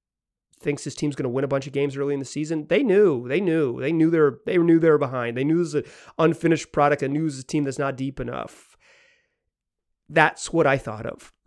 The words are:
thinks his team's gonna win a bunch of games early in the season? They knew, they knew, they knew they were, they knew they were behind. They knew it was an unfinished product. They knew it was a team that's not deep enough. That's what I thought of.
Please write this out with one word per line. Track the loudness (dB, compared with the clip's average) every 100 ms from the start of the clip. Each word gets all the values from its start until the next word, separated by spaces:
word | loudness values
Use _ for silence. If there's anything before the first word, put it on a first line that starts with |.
| _ _ _ _ _ _
thinks | -6 -6
his | -8
team's | -6 -6 -4
gonna | -4
win | -2
a | -2
bunch | -4 -4
of |
games | -4 -4 -2
early | -4
in | -4
the | -6
season? | -8 -4 -4 0
They | 0
knew, | 4 4 4 2 -2
they | -2
knew, | 0 0 0 -2
they | -2
knew | 2 2
they | 4
were, | 2 2 -2
they | 2
knew | 4 6
they | 6
were | 4
behind. | 2 -4 -4 -2
They |
knew | 0 0
it |
was | 0
an | -4 -6 -14 -16 0
unfinished | 2 2 0 0 0
product. | 0 2 2
They | -2
knew | -2
it |
was | -4 -6
a |
team | -6 -4
that's | -4 -4
not | -6 -4
deep | -8 -8
enough. | -10 -8 -10 -16 _ _ _ _ _ _ _ _ _ _ _ _ _ _ _
That's | 2 2 0 -4
what | 0 2
I | 0
thought | -4 -10 -10
of. | -12 -20 _